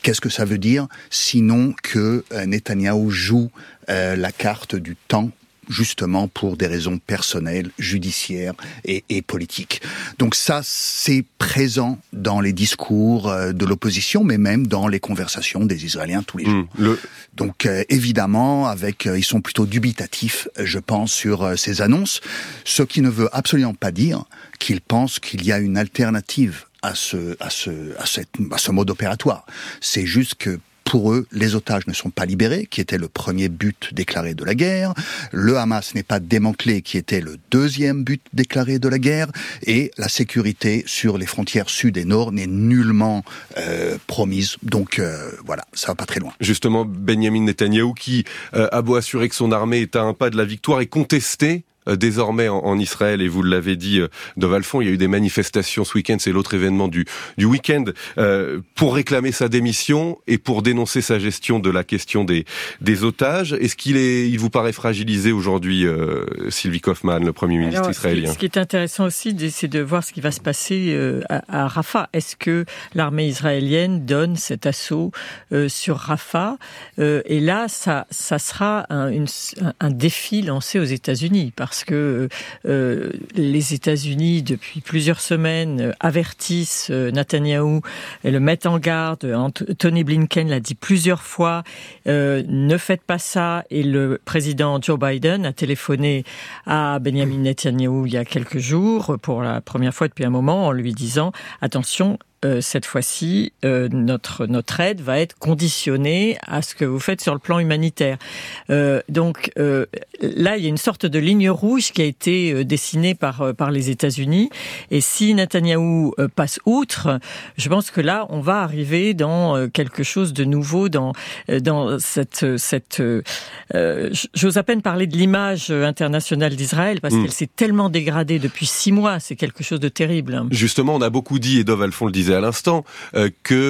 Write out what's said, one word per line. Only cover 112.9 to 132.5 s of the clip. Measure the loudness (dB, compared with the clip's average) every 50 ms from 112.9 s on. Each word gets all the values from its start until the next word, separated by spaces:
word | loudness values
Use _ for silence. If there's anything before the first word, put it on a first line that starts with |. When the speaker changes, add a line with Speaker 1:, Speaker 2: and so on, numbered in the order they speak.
| 0 2 2 2 2
Speaker 3:
par, | 0 -2 -4 -2 -2
euh, | -2 -2
par | 0 0 0 0
les | 0 0 0 0
États-Unis. | 0 0 0 0 0 0 0 2 4 4 2 2 -2 -10 -12 -12 -12 -14 -6 -2
Et | 0 0
si | 0 0 0 2 4 4 4
Netanyahou, | 4 2 2 2 2 2 4 2 2 2 2 2 2 2 2 2 0
euh, | -2 0
passe | 0 -2 -2 -2 -4 0 2
outre, | 2 2 4 2 0 -4 -2 0 0 0 0 -4 -10 -14 -16 -16 -12 -8 -6
je | -2 2
pense | 2 0 0 0
que | -2 0
là, | 0 2 0 0 -4 -4
on | -6 -2
va | 0 0 2 2
arriver | 0 -2 -2 -4 -2 0 0 2 2 2
dans, | 2 2 2 2 2 2 2 2 2
euh, | 0 0 0
quelque | 0 -2 -2 -2 -2 -4
chose | -4 -2 0 0 0 0
de | 0 0 0
nouveau | 2 2 0 0 0 0 2 2 2
dans, | 2 0 0 0 -4 -6 -10 -12 -12 -10 -4 -2
euh, | -2 0
dans | 2 2 0 2 0 0 -2 -2
cette, | -4 -2 -2 -2 -2 -2 -2 0 0
euh, | 0 0 0
cette, | -2 -2 -2 -2 -4 _ -2 0
euh, | 0 2 0 0 -2 -4 -10 -10 -10 -14 -16 -18 -10 -2 0
euh, | 2 2 2 0 0 -2 -2
j-, | -2 -4 -6 -4 0
j'ose | 2 2 2 2
à | 2
peine | 2 2 0 0
parler | 0 0 0 0 0
de | 0 2
l'image, | 4 4 4 4 4 2 0 -2 -4 -2 -2
euh, | 0 2 2
internationale | 0 0 0 0 0 0 0 0 0 0 2 2 0 0
d'Israël, | -2 -2 0 0 2 2 2 0 -2
parce | 0 0 2
Speaker 2:
Hmm. | 2
Speaker 3:
qu'elle | 2 0
s'est | -2 -4 -6 -6 0
tellement | 0 2 4 4 4 2 2
dégradée | 2 0 0 0 0 0 0 0 0 0
depuis | 0 -2 -2 -2 -4
six | -4 -2 0 2 4
mois. | 4 4 4 2 0 -2
C'est | -6 -8 -6
quelque | -4 -4 -6 -4 -8 -6
chose | -4 -4 -2
de | -2 -2
terrible. | 0 0 0 0 0 -2 -2 -2 -4 -4 -2 0
Speaker 2:
Justement, | 2 2 2 2 2 2 2 4 4
on | 2
a | 2 2
beaucoup | 2 0 0 0 -2 0
dit, | 2 4 4 4
et | 4
Dov | 4 2 2
Alfond | 2 -2 0 -2 -2
le | 0
disait | 0 2 4 4
à | 4 4
l'instant, | 2 0